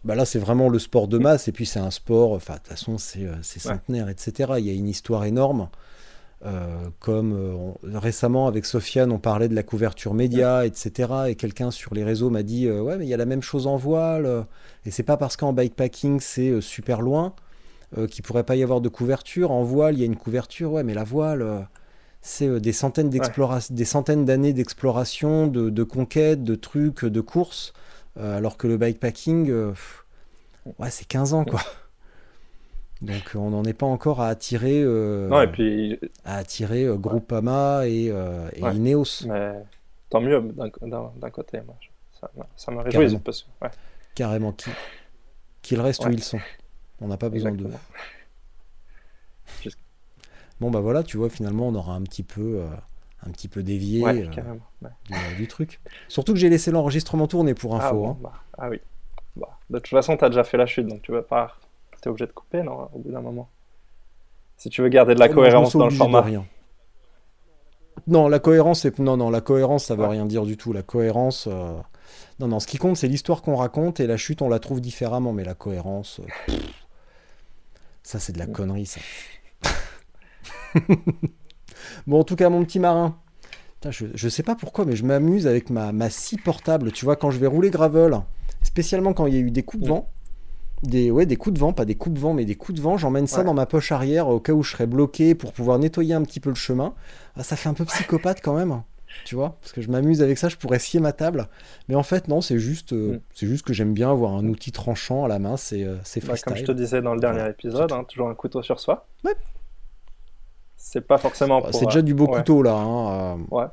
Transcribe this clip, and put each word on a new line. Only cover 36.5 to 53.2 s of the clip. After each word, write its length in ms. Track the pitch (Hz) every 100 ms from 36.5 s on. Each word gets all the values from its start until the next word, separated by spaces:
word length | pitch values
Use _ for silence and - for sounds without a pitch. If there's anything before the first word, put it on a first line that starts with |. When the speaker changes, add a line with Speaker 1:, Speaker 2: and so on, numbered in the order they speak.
| - 107 117
Speaker 1:
euh, 120 | 131 101
Groupama 880 | 98 113 110 117 113 135 139 139 127
et, 220 | 113 113
euh, 380 | 101 92 87 85
et 80 | -
Speaker 2:
Ouais. 120 | 92
Speaker 1:
Ineos. 520 | 107 117 147 139 - 117
Speaker 2:
Mais 240 | 104 101 101 104 - - - -
tant 140 | -
mieux 180 | 123 143
d'un, 300 | 113 120 113 -
d'un, 320 | 117 117 117
d'un 160 | 120 123
côté, 300 | 120 - 113
moi, 160 | 113 123
je, 100 | - - - -
ça, 120 | - - - -
ça 160 | -
me 60 | 120
réjouit, 140 | 120
Speaker 1:
Carrément. 260 | 117 139 107
Speaker 2:
parce 240 | - 113
que, 60 | - -
ouais. 60 | 123 - - - -
Speaker 1:
Carrément, 380 | - 117 107 107
qui, 180 | 98 - 117 - - - - - - - -
qu'ils 200 | - 123
restent 240 | 123 135
Speaker 2:
Ouais. 60 | 120
Speaker 1:
où 40 |
ils 100 | 117
sont. 160 | - 110 - - - - - -
On 60 | 104
n'a 100 | 98
pas 100 | 117
besoin 240 | 110 110
d'eux. 140 | 101 98
Speaker 2:
Exactement. 140 | - - - - - - - - - - - - - - - - - - -
Juste 160 | - - - _ - - - - - -
Speaker 1:
Bon, 120 | 120
bah 100 | 113
voilà, 220 | 104 139
tu 160 | 165 110
vois, 100 | 117
finalement, 400 | - 107 107 123
on 60 |
aura 180 | 110 85
un 80 | 90
petit 200 | 95 -
peu, 380 | 92 101 110 107
euh, 40 | 82 82 - - - -